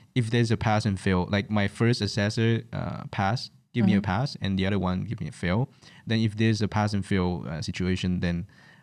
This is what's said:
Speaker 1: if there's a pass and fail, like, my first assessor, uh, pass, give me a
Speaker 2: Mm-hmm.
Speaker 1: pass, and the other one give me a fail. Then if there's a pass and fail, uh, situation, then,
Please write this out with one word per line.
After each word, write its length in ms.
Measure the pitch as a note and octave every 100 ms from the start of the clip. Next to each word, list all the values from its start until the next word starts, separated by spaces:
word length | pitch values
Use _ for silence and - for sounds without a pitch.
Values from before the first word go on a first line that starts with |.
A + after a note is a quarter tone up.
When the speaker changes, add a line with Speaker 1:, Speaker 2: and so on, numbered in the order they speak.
| _ -
Speaker 1:
if 140 | A2
there's 200 | A#2+ A#2
a 60 | A2+
pass 280 | G#2+ G#2+ A2
and 140 | F#2+
fail, 280 | - F#2 F2+
like, 200 | G2+ -
my 160 | G#2+ G2
first 340 | - A#2 A#2+
assessor, 600 | G#2+ - G2+ G#2+ A2+ A#2 -
uh, 300 | F#2+ - - -
pass, 400 | - G2 B2 - - _
give 120 | A#2+ G2+
me 80 |
a 20 | G2+
Speaker 2:
Mm-hmm. 40 |
Speaker 1:
pass, 320 | G2 F2+ - -
and 160 | G2 F#2+
the 80 | F#2+
other 140 | G2+
one 240 | F#2 F2+
give 180 | G2 -
me 60 | D#2
a 40 |
fail. 380 | - E2+ F#2+ C#3 _ - - -
Then 120 | A2
if 160 | A2 G#2+
there's 260 | A2+ G#2+
a 60 | G#2+
pass 260 | G#2+ G#2
and 120 | G2+ F#2
fail, 400 | G2 F2+ F2 G#1+
uh, 120 | D#2+
situation, 600 | - - F2+ F#2 F#2 F2+
then, 260 | F2 E2+ - - - -